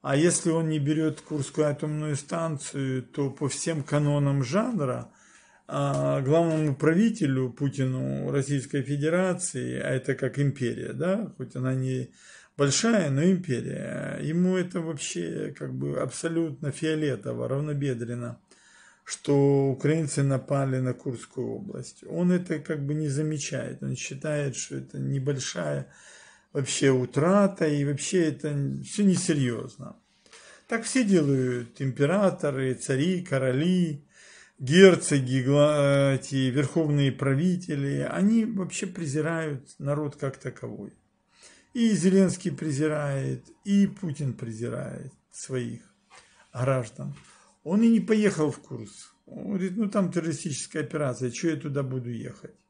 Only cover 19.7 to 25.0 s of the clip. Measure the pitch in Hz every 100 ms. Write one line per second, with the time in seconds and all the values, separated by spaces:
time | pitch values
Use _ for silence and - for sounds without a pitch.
19.7 | 131 151 160 147 - 139 131 - 139 135
20.7 | 131 127 127 139 117 - - 117 113 -
21.7 | - - - - 165 180 180 180 156 147
22.7 | 151 139 151 151 135 156 151 - 131 120
23.7 | - 135 131 - 135 156 147 143 113 -
24.7 | 135 131 143